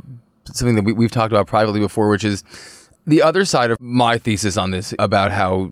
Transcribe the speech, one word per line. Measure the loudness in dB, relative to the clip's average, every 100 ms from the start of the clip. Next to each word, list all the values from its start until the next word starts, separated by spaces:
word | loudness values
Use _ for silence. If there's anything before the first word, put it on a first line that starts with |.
| -4 -20 _ _ -14
something | -4 0 2
that | 0
we, |
we've | 0 0
talked | 0 0
about | 2 2
privately | 0 0 0
before, | -2 0 2
which | 2
is | 0 -4 -8 -20 -20 -20 _ _ 0
the | 4
other | 4 2
side | 0 0 0
of | -2
my | -2 0 2 0
thesis | -2 -2 -2 -2
on | -2
this | -4 -6 -4
about | 0 0 0
how | 0 -2 -2 -4